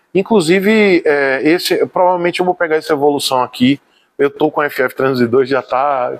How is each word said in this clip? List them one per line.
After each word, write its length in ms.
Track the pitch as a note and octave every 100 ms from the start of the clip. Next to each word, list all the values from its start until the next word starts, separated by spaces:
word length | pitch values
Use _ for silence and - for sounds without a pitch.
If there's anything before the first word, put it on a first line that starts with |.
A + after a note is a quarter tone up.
| _
Inclusive, 880 | F3+ G3 A3 D#3 F#3+ G3 A3 G#3 F3 -
é, 340 | C#3+ C#3 C3
esse, 440 | D3+ F3 - F3 -
provavelmente 540 | F3+ F3+ F3+ F3 E3+
eu 40 |
vou 100 | F3+
pegar 220 | F3+ E3+ D#3
essa 160 | D#3
evolução 500 | C#3+ D3 C#3+ - B2+
aqui. 380 | B2 - B2+ C#3 _ _ _ -
Eu 120 | C#3+
tô 200 | - D3+
com 100 | D#3
a 60 | D3
F 160 | -
F 120 | B2+
trezentos 280 | - C3+ B2+
e 40 | A#2+
dois, 220 | B2+ B2+
já 140 | C3+
tá, 500 | - B2+ C#3+ C3+ B2+ C3